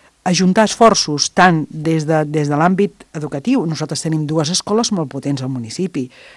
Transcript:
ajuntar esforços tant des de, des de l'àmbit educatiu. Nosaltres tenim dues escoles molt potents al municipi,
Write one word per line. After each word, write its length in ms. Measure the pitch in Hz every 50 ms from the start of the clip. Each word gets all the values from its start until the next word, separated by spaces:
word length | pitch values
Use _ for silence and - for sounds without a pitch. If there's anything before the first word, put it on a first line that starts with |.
| _ _ _ _ -
ajuntar 420 | 185 180 160 185 185 185 220 220 202
esforços 640 | - - 233 226 202 - - - 151 143 - - -
tant 300 | - 180 185 170 160 151 -
des 340 | - 156 151 160 165 160 151
de, 180 | 147 160 156 156 147
des 220 | 147 156 147 143
de 60 | 147 147
l'àmbit 480 | 160 180 190 175 202 196 - - - _ -
educatiu. 480 | 160 147 143 - 143 - 233 262 262 170
Nosaltres 380 | 165 156 139 156 147 156 - -
tenim 220 | 165 160 156 151 143
dues 220 | 156 165 156 143 180
escoles 400 | - - - 208 220 233 226 214
molt 180 | 180 160 131 -
potents 300 | 139 131 143 143 135 131
al 100 | 127 135
municipi, 560 | 127 117 110 - - 180 185 - 151 127 127 - - - - -